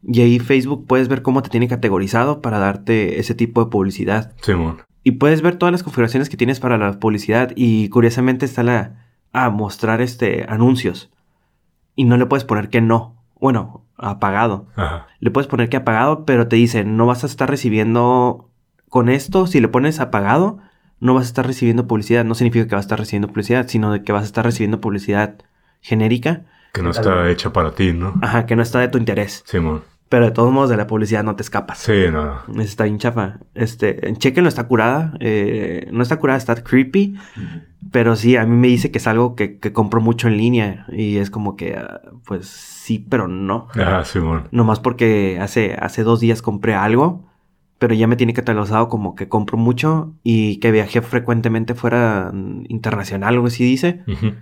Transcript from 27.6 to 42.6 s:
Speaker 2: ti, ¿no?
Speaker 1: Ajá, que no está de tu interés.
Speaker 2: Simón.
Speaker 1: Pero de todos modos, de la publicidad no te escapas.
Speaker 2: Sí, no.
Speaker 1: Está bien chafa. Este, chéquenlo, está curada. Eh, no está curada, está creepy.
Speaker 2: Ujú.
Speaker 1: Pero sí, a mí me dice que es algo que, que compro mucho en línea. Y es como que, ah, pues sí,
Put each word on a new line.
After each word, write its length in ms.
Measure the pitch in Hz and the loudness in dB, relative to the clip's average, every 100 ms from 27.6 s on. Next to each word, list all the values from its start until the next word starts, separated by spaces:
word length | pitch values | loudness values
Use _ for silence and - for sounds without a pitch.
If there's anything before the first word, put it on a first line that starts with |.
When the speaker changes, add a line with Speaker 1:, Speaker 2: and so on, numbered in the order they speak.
| 80 | -2
Speaker 2:
ti, 200 | - 95 | 0 0
¿no? 200 | 85 90 92 | 0 -2 -2
Speaker 1:
Ajá, 240 | 113 113 117 | 0 -2 0
que 100 | 117 | 0
no 60 | |
está 180 | 117 123 | 0 0
de 80 | 123 | 0
tu 100 | 127 | 0
interés. 460 | 113 101 101 - - | -2 -2 -4 -8 -6
Speaker 2:
Simón. 360 | 95 80 78 - _ _ | -4 -2 -4 -10 _ _
Speaker 1:
Pero 160 | 127 117 | 2 4
de 60 | |
todos 200 | 113 120 | 4 2
modos, 180 | 135 135 | 4 2
de 60 | 113 | 2
la 100 | 104 | 0
publicidad 360 | 110 107 110 | -2 0 0
no 120 | 107 101 | -2 -4
te 40 | |
escapas. 360 | 107 101 - - | -6 -6 -6 -10
Speaker 2:
Sí, 240 | - 104 90 | 0 2 2
no. 280 | 78 76 67 - 107 | 0 -4 -8 -10 -6
Speaker 1:
Está 220 | 104 - | -6 -2
bien 140 | 107 107 | -2 0
chafa. 420 | 120 120 98 101 - - | -2 -2 -6 -8 -18 -6
Este, 580 | 113 117 107 - - 117 | -6 -2 -2 -2 -6 -2
chéquenlo, 320 | 135 131 175 | -2 2 2
está 180 | 135 120 | 0 0
curada. 460 | 123 110 139 160 143 | 2 2 2 -2 -4
Eh, 640 | 113 107 101 113 95 85 - | -2 0 0 -2 -4 -8 -6
no 120 | 117 | -2
está 140 | 123 156 | -2 0
curada, 200 | 147 131 | 0 0
está 160 | 120 117 | 0 -4
creepy. 520 | - 127 131 190 202 196 - - | 2 2 2 2 0 -2 -16 -16
Speaker 2:
Ujú. 240 | 87 80 - _ - | -14 -14 -18 _ -4
Speaker 1:
Pero 240 | 127 117 113 | 2 2 4
sí, 180 | 117 123 | 4 4
a 100 | 113 | 4
mí 100 | 120 | 4
me 120 | 127 | 4
dice 240 | 123 - | 4 0
que 60 | 120 | -2
es 100 | - | 0
algo 280 | 113 123 120 | 2 2 0
que, 220 | 101 - | -6 -4
que 120 | 107 | -6
compro 300 | 104 107 113 | -2 0 2
mucho 260 | 113 117 117 | 2 2 2
en 100 | 107 | 2
línea. 480 | 113 123 107 95 - | 2 2 0 -4 -12
Y 260 | - 107 104 | -6 -2 0
es 120 | 98 | -2
como 240 | 107 104 98 | -4 -6 -6
que, 200 | 85 - | -8 -8
ah, 240 | - - - 123 - | -12 -16 -20 -20 -10
pues 220 | 95 90 | -10 -10
sí, 580 | - | -20